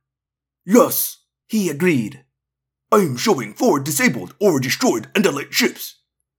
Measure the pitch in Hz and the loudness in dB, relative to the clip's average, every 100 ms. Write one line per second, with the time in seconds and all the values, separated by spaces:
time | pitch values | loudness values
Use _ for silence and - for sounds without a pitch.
0 | _ _ _ _ _ _ - 226 156 - | _ _ _ _ _ _ 2 4 4 0
1 | - - _ _ _ 220 180 143 180 143 | -6 -10 _ _ _ -2 -2 -2 0 0
2 | 104 - _ _ _ _ _ _ _ 214 | -2 -8 _ _ _ _ _ _ _ 2
3 | 175 123 233 156 104 - 254 143 139 160 | 2 -2 -2 -2 -4 -2 2 2 0 0
4 | 254 123 90 - 202 143 123 - 247 120 | 0 0 -6 -2 0 0 -2 -2 0 0
5 | - 202 196 139 151 - 247 - - - | -2 0 0 -2 -6 -2 -2 -4 -16 -20
6 | _ _ _ | _ _ _